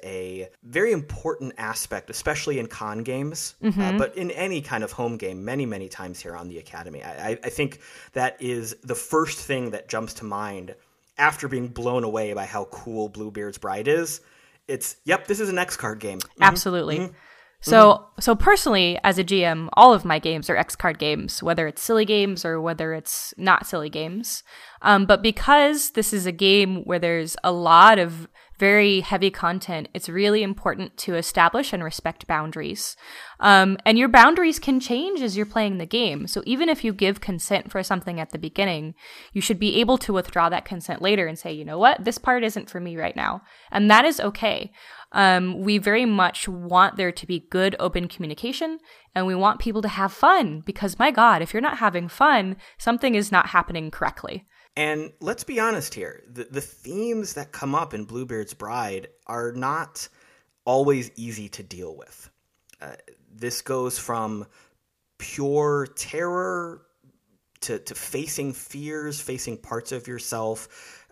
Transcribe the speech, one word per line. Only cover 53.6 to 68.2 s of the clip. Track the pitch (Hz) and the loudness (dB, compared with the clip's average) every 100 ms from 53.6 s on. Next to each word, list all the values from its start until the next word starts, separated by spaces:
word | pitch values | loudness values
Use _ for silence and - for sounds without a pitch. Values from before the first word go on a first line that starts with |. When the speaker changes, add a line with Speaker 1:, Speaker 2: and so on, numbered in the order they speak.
| 170 165 156 | 0 -4 -8
Speaker 2:
correctly. | - 156 - - 185 - _ _ - | -6 -6 -6 -12 -14 -16 _ _ -4
Speaker 1:
And | 151 151 156 - | -2 -2 -6 -10
let's | 156 240 | -8 -8
be | - 247 | -6 -2
honest | 226 208 143 | -2 -2 -6
here, | 110 85 - - | -10 -12 -14 -18
the, | 120 113 | -16 -10
the | 135 | -10
themes | 143 - 120 185 233 226 202 | -10 -14 -12 -8 -4 -4 -6
that | - 147 | -10 -14
come | - 139 147 | -10 -4 -4
up | 160 | -4
in | 107 104 | -8 -10
Bluebeard's | 117 127 113 101 | -12 -8 -8 -10
Bride | - 104 120 107 95 - _ - | -12 -10 -6 -6 -8 -12 _ -12
are | 117 120 | -8 -8
not | 123 131 156 156 - - _ _ _ _ _ | -4 -4 -4 -8 -14 -16 _ _ _ _ _
always | - 131 143 139 117 | 0 2 2 0 -4
easy | - 117 110 104 | -12 -12 -12 -14
to | - | -16
deal | 95 90 87 76 | -16 -14 -14 -14
with. | - - - _ _ _ _ _ | -20 -20 -20 _ _ _ _ _
Uh, | 71 - - _ _ | -20 -20 -20 _ _
this | 107 120 113 | -12 -10 -8
goes | - 131 127 123 | -6 -4 -4 -6
from | - 117 110 107 104 _ _ _ _ _ _ _ | -6 -6 -6 -8 -12 _ _ _ _ _ _ _
pure | - - 139 147 147 143 135 - | -14 -6 -2 0 0 0 -4 -10
terror | - 151 175 180 185 180 170 160 _ _ 135 _ _ _ _ _ | -10 -6 -4 -4 -4 -6 -8 -14 _ _ _ _ _ _ _ _
to, | - 110 | -10 -10
to | - | -10
facing | 101 - 135 | -14 -10 -8